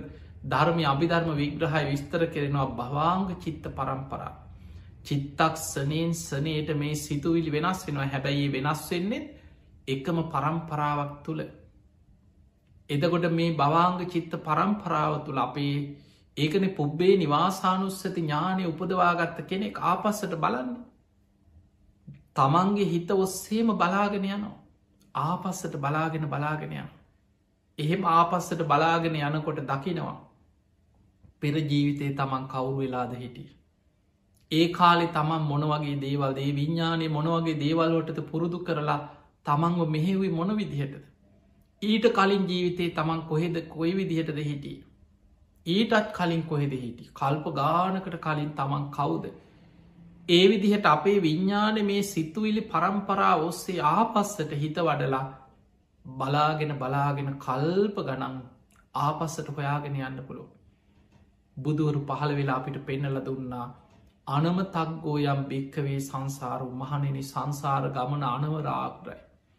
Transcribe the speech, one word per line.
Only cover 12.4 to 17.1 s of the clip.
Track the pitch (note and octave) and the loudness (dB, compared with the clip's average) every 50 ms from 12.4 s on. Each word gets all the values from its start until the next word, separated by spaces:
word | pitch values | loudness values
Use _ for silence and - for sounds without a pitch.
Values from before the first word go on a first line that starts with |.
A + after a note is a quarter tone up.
| - _ _ _ _ _ - - _ - | -20 _ _ _ _ _ -20 -14 _ -4
එතකොට | D3 C#3+ E3+ E3+ E3+ E3+ F3 E3+ | 0 2 2 2 2 2 2 2
මේ | E3 E3 E3+ E3+ | 2 2 2 2
භවාංග | D#3+ D3 C#3 D3 D#3+ E3 F3 F3+ F3+ F3+ F3 | 2 2 4 4 6 6 6 4 2 0 -2
චිත්ත | - - E3 D#3+ - - D3 | -2 -2 -4 -4 -4 -6 -6
පරම්පරාව | - D#3+ D#3 D#3+ F3+ G3+ G#3 G#3 - F3 E3 D3+ D3+ D#3 D3+ D3 | -2 0 2 2 2 2 0 0 -2 0 0 2 2 0 0 -2
තුළ | C#3+ D3 C3+ C3 | -4 -4 -2 -2
අපේ, | B2 C3 - D3 C#3+ C#3+ C#3+ D3 C#3+ C#3+ - - - - - _ _ _ - | -2 -2 -2 -2 -2 0 0 -2 -4 -6 -8 -14 -18 -20 -20 _ _ _ -4
ඒකනේ | - D3 D#3 D#3+ G3 F#3+ F#3 - | -2 0 2 2 2 2 2 0
පුබ්බේ | - C#3+ C#3+ D3+ D#3+ F3+ F#3+ | 0 -2 0 0 4 6 6